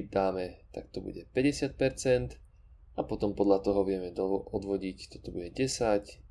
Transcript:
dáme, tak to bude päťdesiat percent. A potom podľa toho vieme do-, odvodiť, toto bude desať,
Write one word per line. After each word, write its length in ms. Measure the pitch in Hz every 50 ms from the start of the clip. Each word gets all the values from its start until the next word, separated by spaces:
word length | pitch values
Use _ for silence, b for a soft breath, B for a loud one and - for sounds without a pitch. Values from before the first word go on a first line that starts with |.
| 95
dáme, 560 | - - 98 95 92 92 92 90 90 - - - -
tak 240 | - - - - -
to 80 | 95
bude 240 | 95 98 92 90 - - -
päťdesiat 400 | 127 131 147 139 - 143 135 -
percent. 640 | - 139 131 131 - - 131 123 123 123 127 - - - - - - - - - - - - -
A 80 | -
potom 320 | - - 110 - 110 101 98
podľa 320 | - 101 101 98 95 -
toho 160 | 101 98 101
vieme 320 | 95 98 95 92 90 90 87
do-, 320 | 98 95 95 98 - -
odvodiť, 720 | - 113 101 98 98 101 95 98 95 90 - - - - -
toto 160 | - 104 98
bude 160 | 90 87 87
desať, 720 | - 120 135 131 - - 120 110 104 101 - - - - - -